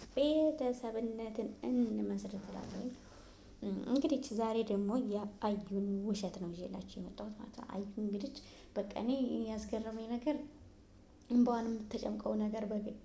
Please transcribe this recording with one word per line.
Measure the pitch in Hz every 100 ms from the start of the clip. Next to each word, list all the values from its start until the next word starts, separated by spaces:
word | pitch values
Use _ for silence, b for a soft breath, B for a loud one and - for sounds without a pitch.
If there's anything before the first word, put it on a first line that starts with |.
| -
ቤተሰብነትን | - 294 311 311 302 262 247 233 226 226 220 226 220 214 214
እንመስረት | - 247 233 214 202 202 202 196
እላለሁኝ። | 190 190 - 190 247 254 B B B B B - 208 190 -
እንግዲህ | 262 320 269 -
ዛሬ | 214 226 226
ደግሞ | 220 202 202 247 214
የአዩን | 208 208 - 214 208 - 196 202 196
ውሸት | 208 202 185 185
ነው | 175
ይዤላችሁ | 170 185 190 190 -
የመጣሁት | 180 - 214
ማለት | 214 - -
ነው። | -
አዩ | 190 202 208
እንግዲህ | 208 202 240 - B B B
በቃ | - 202 -
እኔ | 226 269 240 226
ያስገረመኝ | 220 214 208 220 220 220 220
ነገር | 240 302 294 - - - - - - - - -
እንባዋን | 240 240 233 226
የምትጨምቀው | 226 214 233 214 214 214 214
ነገር | 214 220 208
በግድ | 208 208 -